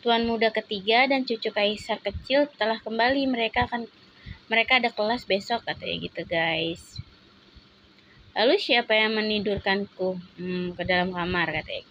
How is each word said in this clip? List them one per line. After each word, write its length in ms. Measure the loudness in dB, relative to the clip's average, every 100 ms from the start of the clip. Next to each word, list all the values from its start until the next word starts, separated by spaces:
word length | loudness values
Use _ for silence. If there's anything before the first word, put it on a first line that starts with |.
Tuan 240 | 2 2 2
muda 240 | 2 2
ketiga 560 | 0 -6 -8 2 4 4
dan 160 | 2
cucu 240 | 0 -4 -4
kaisar 480 | 0 0 0 -4 -4
kecil 500 | -4 -8 0 2 2 0
telah 160 | -2 -2
kembali. 420 | -4 0 2 4 2
Mereka 420 | 0 0 0 0
akan, 160 | -2 -6 -14 -20 -20 -16 -16 0
mereka 320 | 0 4 4
ada 80 | 2
kelas 320 | 0 0 0
besok, 400 | 0 -2 0 -4
katanya 320 | -4 -8 -6 -6 -8
gitu, 100 | -10 -4
guys. 720 | -2 0 0 -4 -6 -12 -18 -18 -18 -20 -20 -20 -20 -20 _ _ -20 _ -20 -12 0
Lalu 240 | 2 2
siapa 380 | 2 0 4 2
yang 180 | 2 0
menidurkanku? 1040 | 0 -2 -2 -2 0 0 -2 -4 -4 -4 -10 -10
Hmm, 400 | -6 -4 -4 -6
ke 80 |
dalam 320 | 0 0 0 -2
kamar, 340 | -2 0 0 -2
katanya. 320 | -6 -12 -12